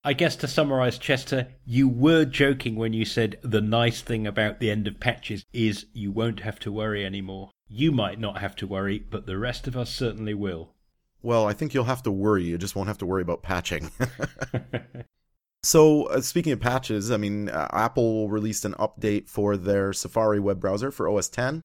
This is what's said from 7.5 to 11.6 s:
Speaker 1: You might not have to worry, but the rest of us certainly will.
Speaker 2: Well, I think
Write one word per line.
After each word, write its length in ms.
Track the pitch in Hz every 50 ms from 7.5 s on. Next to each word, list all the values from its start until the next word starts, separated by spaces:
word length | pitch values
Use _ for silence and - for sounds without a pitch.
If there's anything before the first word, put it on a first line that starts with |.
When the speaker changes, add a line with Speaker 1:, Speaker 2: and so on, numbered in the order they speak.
| _ _ _ _
Speaker 1:
You 240 | 104 110 147 165 143
might 260 | 123 107 92 92 113
not 200 | 110 104 95 -
have 180 | 101 95 -
to 100 | - 104
worry, 320 | 95 101 95 98 98 101 107
but 260 | - - - 104 -
the 120 | - 92
rest 300 | 95 110 127 - - -
of 100 | 135 123
us 120 | 127 120 -
certainly 440 | - - 131 117 101 104 110 107 107
will. 400 | 101 101 95 87 80 82 - _ _ _ _ _ _ _ _ _ _
Speaker 2:
Well, 260 | - 117 117 113 107
I 60 | 104 104
think 200 | -